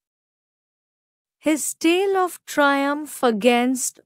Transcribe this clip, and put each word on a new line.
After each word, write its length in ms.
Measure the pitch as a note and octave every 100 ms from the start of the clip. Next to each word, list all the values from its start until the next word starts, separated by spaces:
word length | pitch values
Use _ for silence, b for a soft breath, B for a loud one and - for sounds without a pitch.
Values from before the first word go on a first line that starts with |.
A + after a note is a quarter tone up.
| _ _ _ _ _ _ _ _ _ _ _ _ _ _
His 360 | - D#4 -
tale 420 | - E4 F4 G4 F#4+
of 240 | F#4 -
triumph 760 | - - C#4+ C#4 C#4 D4 D4+ -
against 800 | B3+ G#3+ A#3 A#3+ B3 B3+ - -